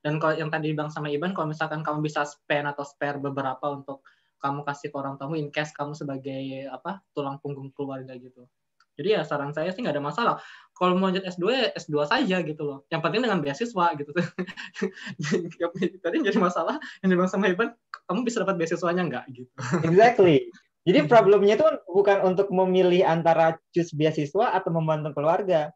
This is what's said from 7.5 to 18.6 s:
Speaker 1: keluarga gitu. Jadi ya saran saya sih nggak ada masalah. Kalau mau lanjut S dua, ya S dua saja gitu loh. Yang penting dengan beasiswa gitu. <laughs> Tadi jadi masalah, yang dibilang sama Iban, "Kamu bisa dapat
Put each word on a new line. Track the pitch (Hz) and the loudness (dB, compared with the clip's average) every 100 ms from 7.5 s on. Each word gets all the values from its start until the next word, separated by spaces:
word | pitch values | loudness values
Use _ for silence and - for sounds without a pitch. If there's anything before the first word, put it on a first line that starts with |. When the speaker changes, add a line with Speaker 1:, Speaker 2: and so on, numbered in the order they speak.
| 139 135 | -10 -12
Speaker 1:
keluarga | - 139 135 131 | -10 -10 -10 -12
gitu. | 127 127 127 123 _ _ _ _ - | -16 -20 _ -20 _ _ _ _ -6
Jadi | 165 202 | -2 0
ya | |
saran | 156 143 139 151 | 0 -4 -4 -4
saya | 170 | -4
sih | 190 | -4
nggak | 220 143 | -4 -2
ada | |
masalah. | 143 156 226 147 - - _ - | -4 -2 -2 -2 -8 -20 _ -2
Kalau | 180 | 2
mau | 185 190 | 2 2
lanjut | 185 | 0
S | 185 180 | -4 -4
dua, | 180 262 | -2 0
ya | 226 | 0
S | 165 160 | -4 -4
dua | 147 | -2
saja | 147 247 220 185 | 2 0 2 0
gitu | 156 151 | -2 -6
loh. | 147 139 _ | -8 -8 _
Yang | 160 | -4
penting | 165 208 247 | -2 0 0
dengan | 185 | 0
beasiswa | 143 - 240 190 170 151 | -2 -4 -4 0 0 0
gitu. | 143 | -4
<laughs> | 175 175 - 185 - - - 190 - - - 147 180 170 - 170 - 180 - | -4 -4 -6 -10 -10 -16 -6 -6 -6 -14 -8 -2 -2 -4 -6 -6 -2 -4 -2
Tadi | 170 320 | -2 0
jadi | 208 190 | 2 2
masalah, | 185 185 170 285 - - | 2 0 -4 -6 -10 -2
yang | 190 | 2
dibilang | 180 185 | 2 2
sama | 196 196 | 2 0
Iban, | 180 233 - _ - - | 2 -2 -4 _ -20 -6
"Kamu | 185 | -4
bisa | 240 233 | -2 -2
dapat | 185 180 | -2 -2